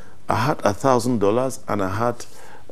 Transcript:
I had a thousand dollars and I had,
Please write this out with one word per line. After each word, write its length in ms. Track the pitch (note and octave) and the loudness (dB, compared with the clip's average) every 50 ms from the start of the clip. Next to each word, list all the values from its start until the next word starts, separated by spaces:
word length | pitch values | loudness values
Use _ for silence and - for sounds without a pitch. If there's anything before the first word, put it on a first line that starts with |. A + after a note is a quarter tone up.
| - - - - - - | -10 -8 -8 -10 -2 -2
I 60 | G2 | 0
had 260 | G#2 A2+ C#3 D#3+ - - | 0 2 0 0 2 0
a 100 | G2+ G2+ | 0 0
thousand 460 | - - C3+ B2+ A#2+ A2+ B2 B2+ A2 | 2 4 4 4 4 4 2 2 4
dollars 400 | G2+ G2 G#2+ A#2+ C3 C3+ B2 - - | 4 4 4 2 0 0 -4 -6 -4
and 140 | - A2 G#2 | -2 -2 0
I 140 | G2 F#2 G2 | 0 0 0
had, 300 | G2+ A#2 A#2+ A#2+ - - - - - - - - - - - | 0 0 0 -2 -2 -6 -8 -8 -8 -8 -8 -8 -8 -8 -4